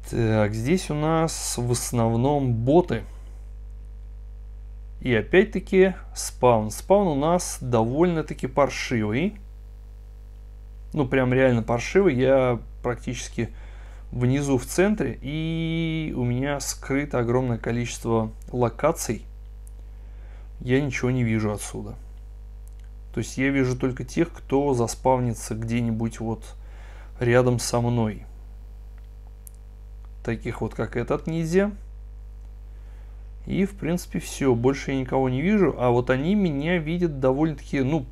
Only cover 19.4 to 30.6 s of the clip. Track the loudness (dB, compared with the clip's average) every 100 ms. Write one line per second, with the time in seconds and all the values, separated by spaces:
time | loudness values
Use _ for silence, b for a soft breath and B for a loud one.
19.4 | -16 -14 -14 -14 b b b b b b
20.4 | b -10 2 4 4 0 0 2 2 2
21.4 | 2 -2 -6 -10 -10 -12 -14 -16 -16 -16
22.4 | -16 -16 -16 -14 -14 -14 -8 -6 -6 0
23.4 | 0 2 2 2 -2 -2 -4 0 0 -2
24.4 | 0 2 4 2 0 2 2 4 2 -2
25.4 | -4 -6 -2 0 0 0 -2 -4 -6 -6
26.4 | -8 -14 B B B B B -2 4 6
27.4 | 6 2 2 2 2 2 0 -2 -12 -16
28.4 | -16 -16 -16 -16 -16 -16 -16 -16 -16 -16
29.4 | -16 -16 -18 -16 -16 -16 -16 -10 -6 -4
30.4 | -4 -4